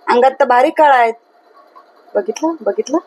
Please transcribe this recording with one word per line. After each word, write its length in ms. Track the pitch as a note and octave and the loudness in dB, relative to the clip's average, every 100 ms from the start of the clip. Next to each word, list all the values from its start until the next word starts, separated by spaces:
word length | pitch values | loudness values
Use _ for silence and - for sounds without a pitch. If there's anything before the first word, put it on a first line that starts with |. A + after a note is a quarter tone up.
| - | 0
अंगात 240 | A#3+ C4 C4 | 2 2 0
तर 60 | |
भारी 240 | C4+ B3 C#4 | 0 2 0
कळा 260 | D#4+ D4+ | 2 2
आहेत. 180 | C4 A#3 A3+ _ _ _ _ _ - _ _ _ | 4 2 -2 _ _ _ _ _ -20 _ _ _
बघितलं? 420 | G3+ G3 G#3+ D#4 E4 | -6 -6 -6 -6 -6
बघितलं? 360 | G#3 G3+ A3+ D4+ | -8 -6 -4 -6